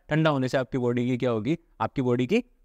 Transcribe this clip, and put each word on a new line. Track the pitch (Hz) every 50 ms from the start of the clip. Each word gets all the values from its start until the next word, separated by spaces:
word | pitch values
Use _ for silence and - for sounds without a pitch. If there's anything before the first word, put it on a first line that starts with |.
| _ -
ठंडा | 151 156 160 156
होने | 147 135 131 123
से | - 135
आपकी | 127 - - 131
बॉडी | 123 120 120 123 120
की | 123 127
क्या | 120 131 123
होगी? | 117 110 104 127 170 - _ _ _ -
आपकी | 113 110 - 143 127
बॉडी | 123 120 123 127
की, | 127 202 240 - _ _ _